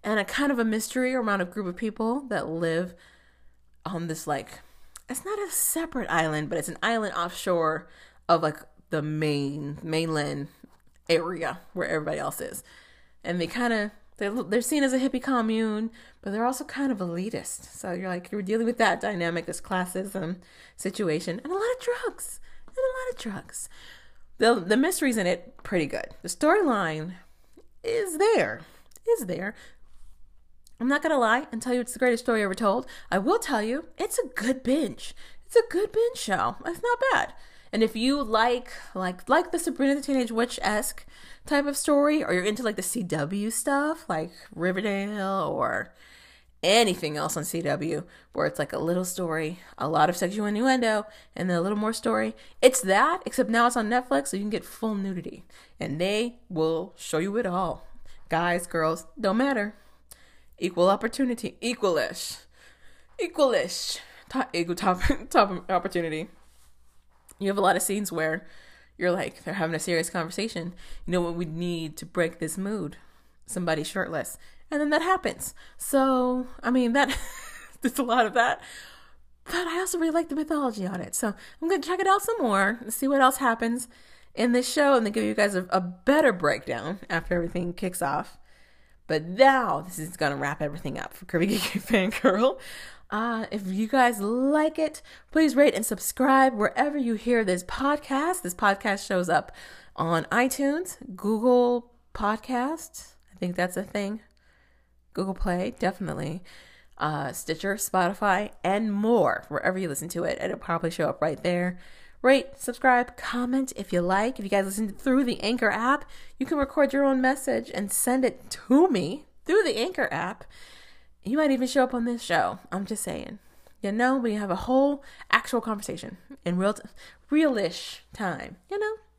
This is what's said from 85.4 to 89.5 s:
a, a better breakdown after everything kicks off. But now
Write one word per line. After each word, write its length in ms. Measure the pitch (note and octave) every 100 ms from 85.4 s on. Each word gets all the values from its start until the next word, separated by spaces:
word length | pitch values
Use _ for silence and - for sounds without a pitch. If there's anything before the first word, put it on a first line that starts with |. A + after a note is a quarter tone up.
| G3+ F#3+
a, 100 | F#3
a 100 | F#3+
better 520 | F3+ - - D4 D4
breakdown 680 | F#3 D3+ G#2+ - A#2+ C3 G3 -
after 240 | E3 -
everything 380 | F3 E3+ F3 F3
kicks 280 | F3 F#3 F3+
off. 380 | C#3 C#3+ - - - - - - - - -
But 160 | D#3
now 560 | E3 F#3 C4+